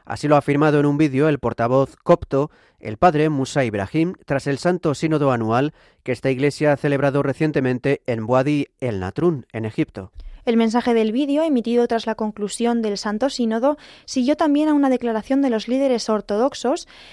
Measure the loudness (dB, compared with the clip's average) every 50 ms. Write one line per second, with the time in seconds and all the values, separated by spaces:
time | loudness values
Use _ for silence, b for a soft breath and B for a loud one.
0 | b b -8 -4 0 2 2 2 2 2 0 2 2 4 4 4 2 2 2 2
1 | 2 2 2 2 2 2 0 0 -2 -4 -2 -2 0 2 2 2 2 0 -4 _
2 | 0 2 2 2 0 -2 -2 -2 -2 -2 b b b b b b b -12 -2 2
3 | 2 4 4 4 2 2 0 0 -2 -2 0 -2 0 0 -2 -4 -4 -2 -2 -2
4 | -2 -2 -4 -8 _ -4 -4 -2 -2 -4 -4 -2 -2 -2 -2 0 -2 -4 -2 -2
5 | -2 0 0 2 2 2 2 2 0 2 2 2 0 0 -4 b b b b b
6 | b -6 -4 -2 -2 -2 0 0 0 -2 0 0 2 2 2 2 0 0 0 0
7 | 0 0 0 0 0 -2 -2 0 -2 0 0 0 0 0 0 0 0 -2 -2 -2
8 | _ -4 -4 -4 0 2 2 2 2 2 0 -2 -2 -4 _ -8 -6 -4 -4 -4
9 | -4 -6 -2 0 0 0 0 -2 -6 _ -8 -6 -6 -4 -4 -4 -4 -4 -6 -12
10 | -14 -14 _ b b b b b b 0 0 2 2 2 0 0 0 0 2 2
11 | 0 0 0 -2 -2 0 0 0 0 0 0 0 0 0 0 2 2 2 0 -2
12 | -2 -4 -4 -4 -4 -6 -6 -6 -8 -6 -4 -2 -2 0 0 0 -2 -2 -4 -4
13 | -4 -4 -4 -2 -2 -2 -2 -2 -2 -2 0 0 0 0 -2 -2 B B B B
14 | B B -4 0 0 0 2 2 2 2 2 2 2 2 2 2 2 2 2 0
15 | 0 -2 -4 -4 -2 -2 0 2 2 2 0 -2 -2 -2 0 0 2 2 0 0
16 | 0 -2 -2 -2 -2 -2 0 0 0 0 -2 -2 -2 -2 -2 -2 -6 -10 B B
17 | B B